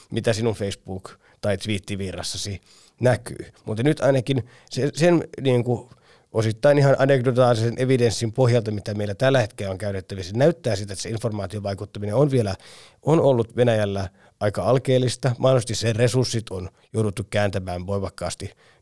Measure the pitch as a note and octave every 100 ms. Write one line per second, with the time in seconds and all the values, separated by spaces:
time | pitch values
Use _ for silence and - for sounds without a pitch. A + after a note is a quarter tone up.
0 | - A2 G#2+ G#2+ A#2 G#2 G2+ - - F#2+
1 | - - _ _ G#2 G2 G#2+ G2+ - G2+
2 | F#2+ F2 E2+ F#2+ G#2 F#2+ _ _ _ -
3 | A#2+ A#2 - - - - - A2 C3 D#3
4 | D3+ C3+ B2 C#3 - - - - C#3+ C#3
5 | F3 E3+ - - C3+ B2 A#2+ A#2 - -
6 | _ _ _ A2 A2 A2 D3 C#3+ C#3 C3+
7 | C#3 C3+ B2 A#2+ B2 A2+ A2+ - B2+ C3
8 | A#2+ - A2+ G#2+ B2 A#2+ G#2+ G#2 G#2 G#2
9 | G#2 G2 C3 C3+ G#2+ - G2 F#2+ G#2 G2
10 | F#2 F#2+ F2+ A2 D3+ E3+ B2 G2 G2+ F#2+
11 | F2+ A2 A#2+ G#2+ F#2+ G#2+ G2+ G2 G#2 G#2
12 | G#2 A2 D3 C3 G#2 G2 - - - _
13 | - E3 C3 B2 A2 G#2 A#2+ A2 G#2 G2
14 | F#2 _ _ - G#2+ - F#2+ C3 A#2+ B2+
15 | B2+ - C3+ A#2+ C3 C3 - A2 A2+ A2
16 | B2 B2+ A#2+ A#2 - F#2 F2+ - _ A2
17 | G#2+ F#2 G2 G#2 G#2 F#2+ F#2 F2+ F#2 G2+
18 | F#2+ - F2 - F#2+ - _ _